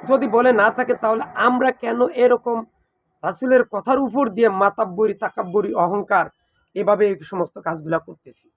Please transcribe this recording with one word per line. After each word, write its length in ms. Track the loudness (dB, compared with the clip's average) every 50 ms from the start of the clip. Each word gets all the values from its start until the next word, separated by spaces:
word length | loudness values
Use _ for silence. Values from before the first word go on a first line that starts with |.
| 0 0
যদি 180 | 0 0 2
বলে 240 | 2 2 4 4 4 4
না 180 | 6 4 2
থাকে, 240 | 2 0 -2 -2 -2
তাহলে 280 | -2 0 -2 -2 -2 -4 -8 -4
আমরা 360 | 0 0 2 2 2 0 -2
কেন 360 | -2 _ -6 -6 0 0 -2
এরকম 580 | -2 0 0 2 2 2 0 _ -4 -6 -6 -6 _ _ _ _ _ _ _ _ _ _ _ -6
রাসূলের 400 | -6 -6 -4 0 2 4 2 2
কথার 360 | _ -4 -8 -2 0 0 0
উপর 300 | 0 -2 0 -2 -2 -2
দিয়ে 200 | 0 2 2 2
মাতাব্বরি, 640 | 4 2 0 0 2 -2 -6 -4 -2 -2 -2 -2 -2
তাকাব্বরি, 600 | -4 -8 -8 _ -6 -8 -2 -2 -2 -2 0 0
অহংকার 520 | 0 0 0 0 -4 -2 0 0 0 0 0 _ _ _ _ _ _ _ _ _
এভাবে 340 | -2 0 0 2 2 2
এই 80 | 0 0 -4
সমস্ত 380 | -10 -10 -6 -6 -6 -6 _ -10
কাজগুলা 400 | -8 -8 -8 -8 -6 -4 -4 -4
করতেছি? 500 | -4 -8 -20 _ _ -20 -20 _ _ _ _